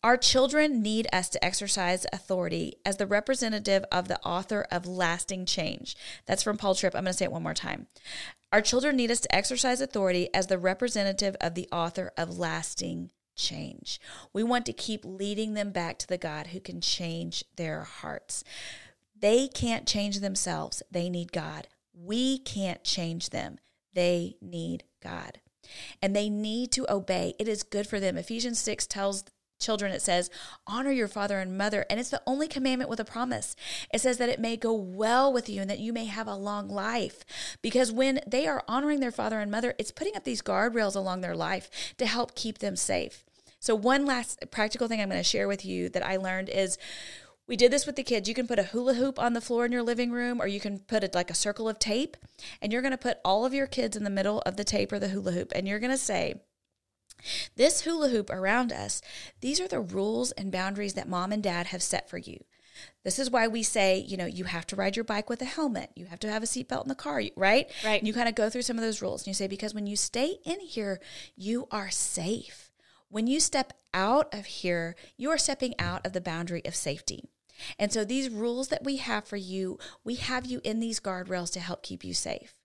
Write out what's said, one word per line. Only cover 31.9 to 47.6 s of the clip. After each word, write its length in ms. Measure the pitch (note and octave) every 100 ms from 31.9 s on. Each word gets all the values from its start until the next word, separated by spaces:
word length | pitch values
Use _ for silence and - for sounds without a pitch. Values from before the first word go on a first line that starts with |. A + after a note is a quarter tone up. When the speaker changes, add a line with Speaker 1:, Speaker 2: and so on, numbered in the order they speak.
| G#3
Speaker 1:
it's 100 | A#3+
the 140 | - -
only 220 | C4+ D#4
commandment 420 | C#4+ C4 B3+ B3+
with 100 | A3+
a 40 | A3
promise. 520 | A3+ B3 B3 - - - - -
It 60 | A3+
says 180 | B3+ B3
that 120 | A#3+
it 100 | -
may 160 | A3+ A#3
go 180 | A3+
well 600 | A3+ F#3 F#3 G#3+ B3 C#4
with 160 | B3+ A#3
you 100 | G3+
and 80 | G3
that 100 | G3+
you 120 | A3
may 140 | A#3 A3+
have 220 | G#3 A3
a 80 | G3+
long 340 | G3+ G#3 G3+
life. 560 | G3+ G#3 A#3 G3+ - - - - -
Because 300 | A3+ B3+ B3+
when 300 | A3+ C4 C4 -
they 220 | B3+ D#4
are 160 | C#4 -
honoring 320 | A#3 D4 D4
their 100 | C4
father 280 | A3+ G#3+ A3
and 100 | G#3
mother, 240 | G#3 A#3+ -
it's 140 | G#3+
putting 240 | - F4 G#4+
up 80 |
these 180 | C4+ A3+
guardrails 540 | - F#3+ A3+ A#3 G#3 G3
along 240 | F#3+ F#3
their 140 | F3+ E3+
life 340 | E3+ F#3 - - - -
to 80 | A3+
help 300 | A3+ A#3 -
keep 240 | A3+ G3+
them 180 | G#3 F#3
safe. 480 | - G3 C#2 - _ _ - _
So 160 | - A3
one 300 | G#3+ C#4 C#4+
last 340 | B3 A#3 - -
practical 360 | - G#3+ - A#3
thing 140 | A3+
I'm 80 | G3+
gonna 140 | F#3
share 240 | F3+ G#3 G3
with 180 | G3 F#3+
you 240 | F3+ F3+
that 160 | F3+ -
I 120 | F#3+
learned 320 | F#3+ F#3 F#3+
is 280 | - F#3+ F#3 - - - - - _ -
we 80 |
did 160 | A#3+